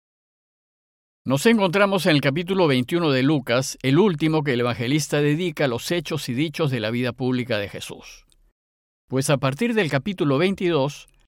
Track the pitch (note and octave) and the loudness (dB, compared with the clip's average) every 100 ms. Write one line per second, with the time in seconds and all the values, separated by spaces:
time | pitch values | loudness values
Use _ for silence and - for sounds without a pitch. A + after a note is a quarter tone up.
0 | _ _ _ _ _ _ _ _ _ _ | _ _ _ _ _ _ _ _ _ _
1 | _ _ - C#3 A#3 A3+ G3 F#3 G3+ G3 | _ _ -4 0 4 4 4 4 2 2
2 | E3+ G3 C#3+ C#3 F3+ F#3+ E3 B2+ B2 E3+ | 2 2 2 0 0 2 2 2 0 0
3 | E3 C3 C3+ D#3 B2 A#2+ C#3 - E3+ C#3+ | 0 2 2 2 2 0 0 -4 0 4
4 | G#3 D#3 D#3+ D#3 D3 A#2+ A#2+ A#2 A#2+ D3+ | 4 2 0 0 0 0 -2 -2 -2 -2
5 | D3 D3+ D3 D3+ F3+ D#3 C#3+ A#2 - F3 | 0 0 0 0 -2 -2 -2 -2 -4 -4
6 | D#3+ D#3+ - A#2+ E3 D3+ D#3 B2+ G#2+ A#2+ | -4 -6 -4 -4 -4 -2 -2 -2 -2 -2
7 | B2 A#2+ B2+ B2+ A#2 G#2+ G2+ E2+ - - | -4 -4 -2 -2 -2 -4 -4 -8 -14 -16
8 | - - _ _ _ _ _ _ _ _ | -18 -20 _ _ _ _ _ _ _ _
9 | _ C3 C3+ C#3+ C#3 C#3 A#3 A3 E3 C#3+ | _ -2 0 0 0 -2 0 0 0 -2
10 | G#3 F#3+ D#3 C3+ F#3 F#3+ F3+ D#3+ C3+ - | -4 -2 0 2 0 0 0 0 0 -4
11 | - _ | -16 _